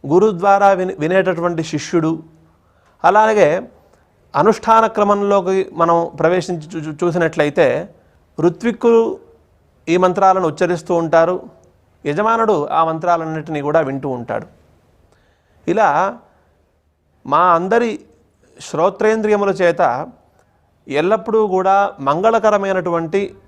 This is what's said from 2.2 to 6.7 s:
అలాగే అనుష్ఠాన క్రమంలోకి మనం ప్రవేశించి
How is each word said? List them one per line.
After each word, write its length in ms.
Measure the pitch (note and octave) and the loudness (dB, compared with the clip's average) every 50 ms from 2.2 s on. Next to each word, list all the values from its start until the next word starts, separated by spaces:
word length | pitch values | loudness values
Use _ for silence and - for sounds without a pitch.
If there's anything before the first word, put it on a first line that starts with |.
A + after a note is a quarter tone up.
| - - _ _ _ _ _ _ _ _ _ _ _ _ _ _ - | -8 -20 _ _ _ _ _ _ _ _ _ _ _ _ _ _ 0
అలాగే 640 | F3 F#3+ G#3+ A3 A3 A3 G#3+ F#3 D3 D#3 F#3+ B3 - _ _ _ _ _ _ _ _ _ _ _ _ - | 2 4 4 4 4 4 4 4 2 2 -2 -6 -10 _ _ _ _ _ _ _ _ _ _ _ _ -2
అనుష్ఠాన 500 | C#3+ D#3 G#3 A3 - - - A3+ A3+ A3+ | 0 2 2 2 0 2 2 4 4 4
క్రమంలోకి 840 | A3 A3 G#3+ G#3 G3+ G3+ G3+ G3+ G3+ G3+ G3+ F3+ F3+ F#3+ F#3+ F#3 - | 2 0 0 0 0 0 0 0 0 0 0 0 0 -2 -2 -2 -4
మనం 380 | - D#3 E3+ E3 E3+ E3+ E3+ - - D3 | -2 -2 0 2 2 0 0 -4 -6 0
ప్రవేశించి 580 | D#3 D#3+ F3 F#3 E3 - F3+ E3 D3+ D#3+ | 0 2 2 0 -2 -4 -8 -8 -8 -12